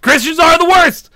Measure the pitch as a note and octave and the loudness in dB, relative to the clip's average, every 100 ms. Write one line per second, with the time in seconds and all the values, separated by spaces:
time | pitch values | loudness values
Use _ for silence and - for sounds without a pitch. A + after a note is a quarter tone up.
0 | - C#4+ A#3+ D#4+ E4 E4 F4 F#4+ E4+ - | -2 -2 -4 -2 0 2 2 2 0 -2
1 | _ | _